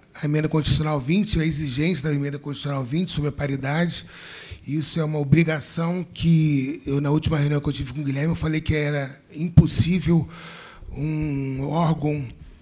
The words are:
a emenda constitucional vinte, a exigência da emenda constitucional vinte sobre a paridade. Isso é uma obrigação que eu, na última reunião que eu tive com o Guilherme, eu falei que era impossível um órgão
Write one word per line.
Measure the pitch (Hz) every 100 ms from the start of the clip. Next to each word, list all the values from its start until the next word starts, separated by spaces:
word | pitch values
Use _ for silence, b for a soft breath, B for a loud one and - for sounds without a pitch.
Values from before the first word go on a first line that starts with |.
| - -
a | 151
emenda | 151 151
constitucional | 156 143 - 156 151
vinte, | 127 180 214 170
a | 160
exigência | 143 151 123 160 175 160
da | 143
emenda | 143 139
constitucional | 147 139 143 139
vinte | 127 151 185
sobre | - 147
a |
paridade. | - 143 139 131 151 175 170 - B B B B B -
Isso | 151 147 170
é |
uma | 156 151
obrigação | 143 147 160 156 - - 165 180 175
que | - 165 165 156 143 131 151 -
eu, | 139
na | 147
última | 151 156 160
reunião | 143 147
que | 143
eu |
tive | 127 -
com | 127
o |
Guilherme, | 139 135 160
eu | 165
falei | 160 156
que | 160
era | 156 147 147 135 - - 151
impossível | 170 - 170 - - 180 160 170 135 B B B B B -
um | 127 147 156 156 139 135 131 143
órgão | 156 165 151 147 151 123 - B B